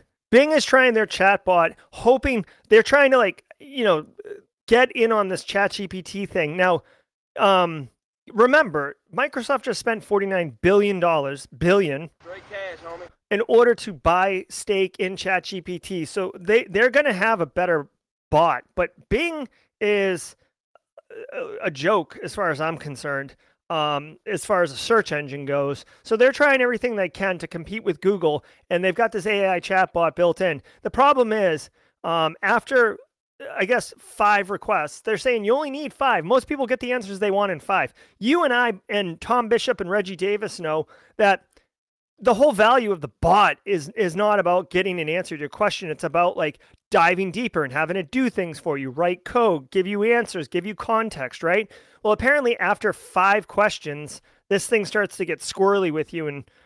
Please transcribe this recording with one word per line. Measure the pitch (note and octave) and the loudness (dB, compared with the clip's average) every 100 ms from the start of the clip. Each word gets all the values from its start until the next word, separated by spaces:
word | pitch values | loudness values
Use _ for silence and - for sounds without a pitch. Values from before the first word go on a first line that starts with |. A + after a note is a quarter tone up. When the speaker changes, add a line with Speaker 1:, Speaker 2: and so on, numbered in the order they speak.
| _ _ - | _ _ 2
Speaker 1:
Bing | A#3+ D4 | 4 6
is | D#4 | 2
trying | - C4 B3+ | 4 4 4
their | A3 G#3+ | 2 0
chatbot, | - G3 G3+ - F3 E3 - _ | 2 2 2 2 2 2 -2 _
hoping, | - A#3 C4 C#4 A#3+ E3+ _ - | -2 2 2 2 -2 -4 _ 4
they're | A3 | 6
trying | A3 C#4+ C#4 | 6 6 6
to, | C4 | 4
like, | G3+ - _ - | 2 -2 _ -20
you | D4 C#4 | -14 -2
know, | A3 D#3+ D#3 - - - _ _ - | 0 0 -2 -16 -18 -18 _ _ 0
get | A3+ B3+ | 2 2
in | B3+ A3+ | 2 0
on | A3 F#3+ | 0 -2
this | F#3 | -4
Chat | - G3 G3 | -4 -2 -2
G | - G3 | -4 -10
P | F#3+ | -12
T | E3 G3 G3+ | -12 -10 -6
thing. | F3+ D3+ F3 | -4 -2 0
Now, | F#3 E3+ - _ _ _ _ - | 2 2 -4 _ _ _ _ 0
um, | G3+ F#3+ E3+ D#3+ B2+ _ _ _ - | 2 4 2 -4 -12 _ _ _ -6
remember, | G#3+ B3 D4 C4 D3+ C#3+ - _ F3 | 2 4 4 2 -2 -6 -10 _ -6
Microsoft | C#4+ C#4 A3+ C4+ | -4 -4 -2 -2
just | - G3+ | -2 -6
spent | B3 A3 | -4 -4
forty-nine | - G3+ G3 F#3+ E3 A#2 | 0 0 0 -2 -4 0
billion | E3+ G3+ G#3 F#3+ | 2 4 4 2
dollars, | E3+ D#3+ C#3 C#3 - | 2 2 -2 -8 -14
billion, | B2+ E3+ G3+ E3+ C#3 D#3 _ | -4 2 2 2 -4 -10 _
Speaker 2:
Great | E3 F#3+ - | -20 -20 -16
cash, | G3+ F#3+ E3 | -12 -12 -14
homie. | E3 E3+ F3 _ - | -16 -16 -18 _ -6
Speaker 1:
in | G#3 - | -4 2
order | A#3 A#3+ A#3 | 4 4 2
to | - | -4
buy | E3 E3 F3+ F#3+ F#3+ - | -4 0 2 0 -2 -8
stake | - - G3 F#3+ - | -10 -4 -2 -2 -2
in | F#3+ F#3+ | -6 -6
chat | F#3+ F#3 - | -4 -4 -4
G | F#3+ | -10
P | E3 F3+ | -10 -12
T. | - F#3 D3+ | -8 -8 -6
So | - F#3 G3 | -6 -6 -6
they, | F3+ A3+ B3 | 0 0 2
they're | F#3+ B3 | 2 2
gonna | C4+ D4 | 2 0
have | F#3 A3 G#3+ | 0 0 0
a | D#3+ | -2
better | - F3+ D#3+ C#3 _ _ _ - | -2 0 0 -2 _ _ _ -2
bot, | D3+ E3 B2+ - - | 2 2 0 -4 -6
but | F3 _ - | -6 _ -6
Bing | A3 E4+ D#4 B3+ _ _ - | -4 -2 -6 -10 _ _ -6
is | G#3 G#3 G3 F3+ - - _ _ _ _ _ _ - - - | -2 0 0 -2 -8 -20 _ _ _ _ _ _ -20 -18 -14
a, | - D#3+ - F#3 | -12 -12 -8 -8
a | |
joke | C#3 D#3+ G#3 D#3 - | -4 0 0 -2 -10
as | F3+ - | -12 -6
far | F3+ | -4
as | C#3+ | -2
I'm | D#3 D#3+ | -4 -6
concerned, | D3+ C3+ D3+ C#3 C#3 - _ _ - | -10 -10 -8 -8 -8 -16 _ _ -8
um, | E3 D3+ C#3+ D3+ D#3 - | -4 -2 -4 -6 -14 -8
as | G3 - | -6 0
far | F#3+ | 0
as | E3+ | 0
a | C3 | -2
search | - A3+ - | 0 0 0
engine | D3 D3 C#3+ C#3 | -4 -6 -10 -4
goes. | C#3+ C#3 C3+ - _ | -2 -2 -4 -12 _
So | - A3 | -2 4
they're | B3 | 4
trying | C4+ D4 C4+ | 4 2 4
everything | B3 A#3 B3 G#3+ | 2 0 -4 -2
they | F3+ | -4
can | - G3 F3+ | -4 -4 -4
to | D#3+ | -8
compete | E3+ D#3 G#3+ | -12 -12 -8
with | G#3 D#3+ | -4 -2
Google, | F#3 G3+ E3 D3 - _ - | 0 2 0 -2 -6 _ -4
and | F3 | -2
they've | F#3 | 0
got | F#3 A3+ | 0 -2
this | A3 F#3 | -2 -2
A | G3+ F#3+ | 0 0
I | F3+ | 0
chatbot | - F#3+ F#3 E3+ E3 C#3+ | 0 0 0 0 0 2
built | F3 D#3+ | 0 2
in. | F#3 C#3+ - _ | -2 -4 -10 _
The | G#3 | -6
problem | - C#4 C#4 A3+ | 2 4 4 2
is, | G#3+ F#3+ D#3 - _ _ _ | 2 0 -2 -8 _ _ _
um, | D#3+ E3 D#3+ E3 | -4 0 -2 -2
after, | G3 A3+ - C4 A3+ G3+ - _ _ - C#4 - | 0 0 2 2 2 0 -12 _ _ -20 -10 -4
I | G3 | 0
guess, | A#3+ - - | 0 -2 -12
five | - - G#3 G3+ F#3+ | -12 0 2 2 0
requests, | G3 - G3 D3+ - | -6 -2 -2 -2 -8
they're | - G#3+ | -4 -2
saying | C4 A#3 | 0 0
you | G3+ | 2
only | C4 D4+ | 0 0
need | C#4 C#4+ | -8 -10
five. | - C#4 G#3 | -2 0 0
Most | D#3+ B3+ - | 2 0 0
people | D4 B3+ | -4 -2
get | B3+ | -4
the | B3 | -4
answers | B3 G3 G3 | -6 -6 -4
they | G#3 | -2
want | G3 G3+ | 0 -2
in | D#3+ | -4
five. | - F#3 C3+ _ _ - | -2 -2 -2 _ _ -6
You | A3 E4+ | 0 2
and | D#4 | 2
I | A#3+ A#3+ F#3+ - | 2 0 -2 -6
and | G#3 F#3 E3 | -4 -4 -6
Tom | - B3 A3+ | -2 -2 0
Bishop | A3+ - A3 | 0 -2 -4
and | F3+ | -2
Reggie | G3+ F#3+ F3 | -2 -4 -6
Davis | F#3+ G#3 G#3 - | -4 -4 -6 -8
know | D#3+ D#3 D3+ _ _ - | -4 -4 -6 _ _ 0
that | G3+ F#3 _ _ _ _ _ _ _ _ | 2 2 _ _ _ _ _ _ _ _
the | A3+ G#3+ | 0 4
whole | D4 | 4
value | G3+ G#3+ C4 A3 | 4 4 4 2
of | F3+ | -4
the | C#3+ - | -8 -4
bot | E3 G3 F#3 C#3+ - | 2 4 4 0 -4
is, | F#3 D3 | -4 -4
is | A3+ F#3 E3 | -4 -4 0
not | G#3 G#3 | 0 2
about | F3 F3+ F#3 | 2 0 0
getting | F3+ F#3+ F3+ | -2 -2 -2
an | D#3 | -4
answer | E3+ - D#3 | -4 -6 -8
to | |
your | C#3+ | -10
question. | - G#3 - F3 | -2 -2 -2 -8
It's | D3 E3 | -8 -4
about, | E3 F3 - | 0 0 0
like, | D#3 - _ _ - | -4 -6 _ _ -2
diving | F#3+ E3+ F3+ F#3+ | 4 4 2 -2
deeper | F#3 B3 F3 C#3 | -4 -4 -4 -4
and | |
having | C#3 D#3 F#3+ | -2 -2 -4
it | D#3 | -4
do | B3+ B3+ | -2 -2
things | - F3 D3 | -2 -6 -6
for | E3+ C#3+ | -6 -6
you, | C3 | -6
write | B2+ F3 F3+ - | -2 -2 -2 -2
code, | B3 A3+ D#3+ C3 | 0 2 0 -2
give | G3 F#3 | -2 -2
you | G#3 | 0
answers, | G#3+ A#3+ A3+ F#3 C#3+ | 0 0 -2 -6 -6
give | F3+ F#3 | -6 -6
you | G3 | -8
context, | - A3 A3 D#3+ B2+ - | -4 -2 -2 -6 -10 -6
right? | E3 F#3+ F#3+ - _ _ | 0 0 -2 -10 _ _
Well, | G#3+ | -2
apparently | G#3 A#3+ D4 B3 A#3 | 0 2 2 2 0
after | F#3 G#3 G#3+ | -2 0 -2
five | - - F#3 F#3+ G#3 - | -4 -4 0 2 2 0
questions, | - G#3 - D#3 D3 D3 - _ _ - | 0 0 0 -10 -12 -12 -18 _ _ -2
this | G3 - | -2 2
thing | A3+ F#3+ | 0 0
starts | G#3+ G3 - | -2 -2 -4
to | F3 | -6
get | D#3 | -6
squirrely | - - G3 G3+ F#3 | -8 0 2 2 0
with | D3+ D3 | -2 -6
you. | E3 D3+ | -6 -8
And, | C#3+ - _ | -10 -14 _